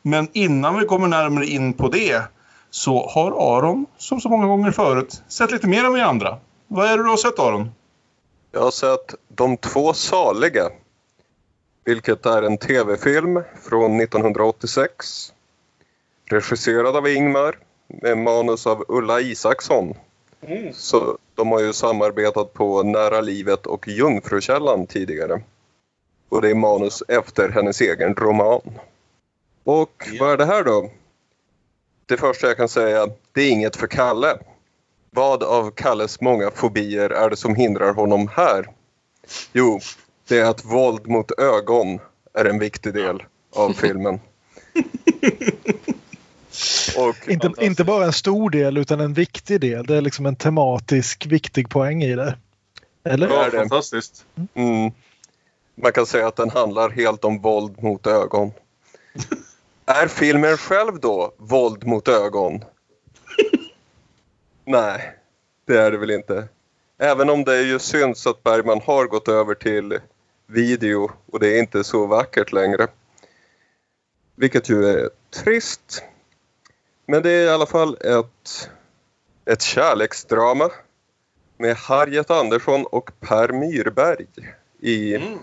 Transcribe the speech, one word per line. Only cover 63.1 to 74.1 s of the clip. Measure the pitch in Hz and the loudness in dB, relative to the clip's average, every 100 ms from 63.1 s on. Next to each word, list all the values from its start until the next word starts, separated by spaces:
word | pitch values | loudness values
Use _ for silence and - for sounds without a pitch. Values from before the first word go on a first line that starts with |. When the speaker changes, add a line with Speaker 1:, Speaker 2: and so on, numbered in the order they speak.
| _ - - 415 - | _ -4 0 2 0
Speaker 2:
<laughs> | - _ _ _ _ _ _ _ _ _ | -4 _ _ _ _ _ _ _ _ _
Nej, | - 127 107 98 - - _ _ _ _ | 0 0 0 -4 -12 -18 _ _ _ _
det | - 117 | 0 4
är | 110 | 4
det | 107 | 2
väl | 107 | -4
inte. | 104 - 107 110 _ _ _ _ _ | -4 -4 -8 -8 _ _ _ _ _
Även | 143 135 143 | 0 2 2
om | 147 | 2
det | 139 127 | 2 0
ju | 131 131 | 2 -2
syns | - 151 135 113 127 | -2 0 0 0 -4
att | 110 | -2
Bergman | 117 113 110 107 | 0 2 2 0
har | 127 139 | 2 0
gått | 120 107 - | 0 -2 0
över | 110 104 | 0 0
till | 104 113 104 101 104 - _ _ _ _ | -2 -2 -2 -4 -8 -10 _ _ _ _
video | 110 120 120 107 101 101 - _ | -2 0 0 0 -2 -4 -8 _
och | 107 | -2
det | 104 | 2
är | 113 | 2
inte | 113 101 | 0 -2
så | 101 110 | -2 -2
vackert | 104 110 131 - 101 | 2 0 0 -2 0
längre. | 95 95 101 113 _ _ _ _ _ _ _ _ _ _ _ _ | 0 0 0 -2 _ _ _ _ _ _ _ _ _ _ _ _